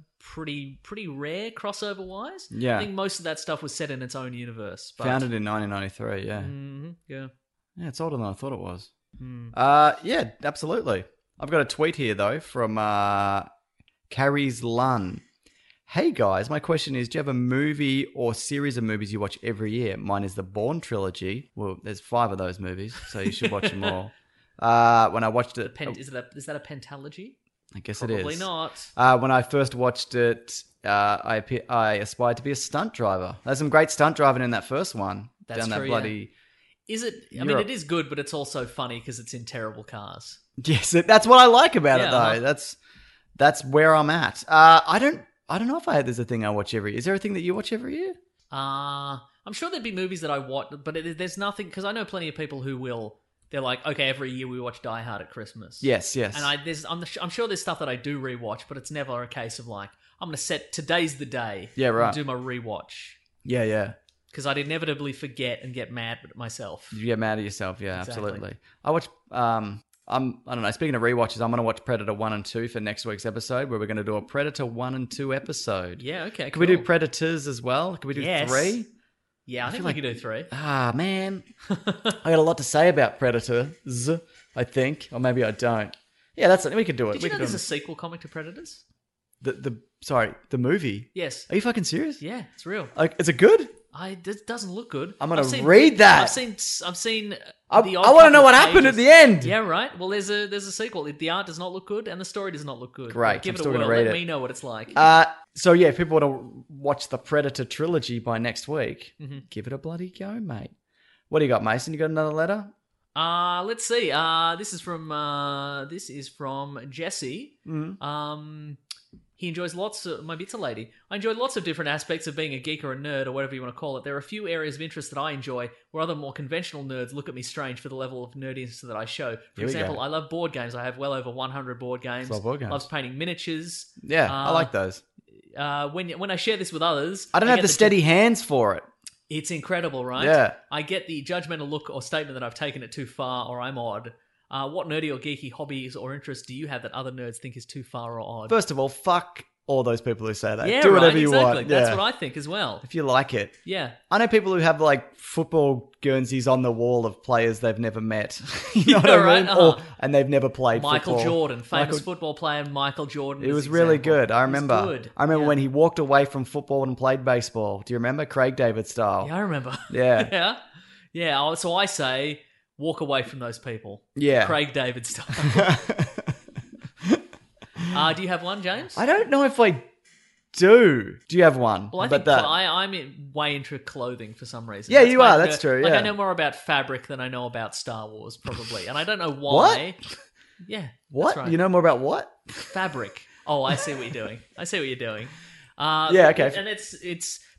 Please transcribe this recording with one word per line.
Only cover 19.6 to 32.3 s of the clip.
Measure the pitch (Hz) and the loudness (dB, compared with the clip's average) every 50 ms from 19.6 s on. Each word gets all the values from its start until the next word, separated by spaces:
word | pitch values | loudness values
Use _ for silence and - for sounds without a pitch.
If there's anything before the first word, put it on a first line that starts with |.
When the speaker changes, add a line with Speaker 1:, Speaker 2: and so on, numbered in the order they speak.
| 110 107 107 | -6 -6 -4
Speaker 2:
year? | 120 123 107 95 | -4 -4 -4 -6
Mine | - 104 98 101 101 101 | -6 -6 -4 -4 -4 -4
is | 95 95 | -6 -8
the | 104 92 | -10 -12
Bourne | 92 98 104 107 123 156 170 | -8 -6 -4 -4 -4 -4 -6
trilogy." | - - 120 104 98 92 90 - 95 92 98 127 143 _ - | -8 -6 -6 -4 -4 -6 -6 -8 -8 -8 -8 -8 -10 _ -12
Well, | - 107 98 92 - - | -10 -8 -8 -10 -10 -12
there's | 104 104 98 | -14 -14 -14
five | - - - 120 120 110 98 | -12 -4 -2 0 0 0 -2
of | 95 | -4
those | 92 90 90 95 | -6 -8 -8 -8
movies, | 98 90 92 92 98 110 120 - - - | -10 -10 -10 -10 -12 -14 -14 -16 -16 -14
so | - 107 | -10 -6
you | 98 101 - | -6 -6 -6
should | - - 110 | -4 -4 -4
watch | 104 98 95 202 | -4 -2 -4 -4
them | - 98 98 | -6 -6 -6
Speaker 1:
<laughs> | 104 95 | -6 -6
Speaker 2:
all. | 92 98 107 - _ _ _ _ _ _ _ _ - | -6 -8 -12 -16 _ _ _ _ _ _ _ _ -4
Uh, | - 117 117 117 117 117 117 113 113 95 | 0 2 4 6 6 6 6 6 4 4
when | 82 113 113 | 2 0 -2
I | 110 | 0
watched | 110 120 120 - - 120 | 0 0 -2 -2 -4 -10
it | 107 | -10
Speaker 1:
The | - | -10
pen-, | - - 156 - - | -10 -12 -10 -10 -10
is | - 135 - | -12 -14 -14
it | 127 | -14
a, | 123 120 - - | -14 -14 -14 -18
is | 147 131 | -18 -14
that | - 151 | -12 -12
a | 147 | -12
pentalogy? | 147 - 156 135 117 - 143 139 135 147 147 - 190 254 277 _ _ _ _ _ _ _ - | -12 -14 -16 -18 -16 -18 -20 -18 -18 -18 -18 -18 -20 -20 -20 _ _ _ _ _ _ _ -20
Speaker 2:
I | 101 | -18
guess | - - 104 - | -12 -12 -10 -8
Speaker 1:
Probably | 123 113 113 | -6 -4 -4
Speaker 2:
it | 101 92 | -4 -4
is. | - 160 170 | -6 -6 -8
Speaker 1:
not. | 190 190 175 160 160 - - - - - - | -8 -8 -6 -6 -8 -8 -10 -16 -20 -10 -2
Speaker 2:
Uh, | - 123 127 127 123 | 2 4 6 6 4
when | 123 131 | 4 2
I | 131 127 120 | 2 2 2
first | - - 143 139 127 - | 2 0 0 0 0 -2
watched | 120 123 123 120 - - - - | -2 -2 -2 -2 -2 -8 -6 -2
it, | 123 120 117 117 117 - - - - - _ _ _ - | 0 2 0 0 -2 -6 -16 -16 -16 -16 _ _ _ -4
uh, | 101 101 101 101 104 104 - - | -2 0 2 2 2 0 -2 -2
I | 113 113 110 | -4 -4 -4
appe-, | 107 - 127 120 - - | -4 -4 -6 -8 -6 -2
I | 127 117 110 107 107 | -2 0 2 2 0
aspired | 101 104 104 - - 123 120 | -2 -2 -6 -6 -2 0 0